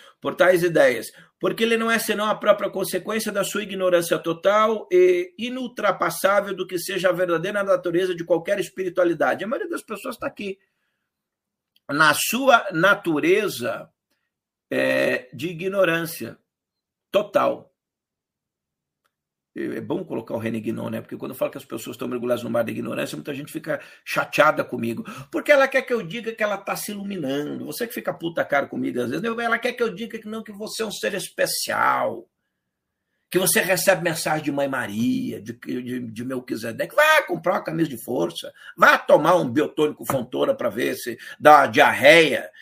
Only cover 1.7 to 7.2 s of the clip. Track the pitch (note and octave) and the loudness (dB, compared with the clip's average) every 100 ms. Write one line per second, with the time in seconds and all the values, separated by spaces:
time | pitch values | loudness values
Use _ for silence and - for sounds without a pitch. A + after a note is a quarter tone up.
1.7 | A3+ A3+ A3+ A3 G3+ G#3+ G3+ G#3 G3 G3 | 0 0 0 0 -2 0 0 4 2 2
2.7 | F#3+ F#3 F#3 F3 A3 G#3+ G3 F#3+ G3+ G3+ | -4 -4 -4 -4 -4 -4 -4 -2 -4 -6
3.7 | G3 F#3 F3 E3+ D#3 E3 E3 F#3+ G#3 A3 | 0 2 2 2 -2 -2 0 2 4 4
4.7 | G#3+ - F3+ F3+ F3+ F3+ - A#3+ B3+ B3 | 0 2 6 6 4 -2 -6 -8 -6 -8
5.7 | - G#3 F#3 F3 E3 F#3+ G3+ G3 F#3 F#3 | -2 0 2 -2 0 2 2 0 -6 -6
6.7 | F3+ F3 F#3+ F#3 F3 | -6 -4 0 0 2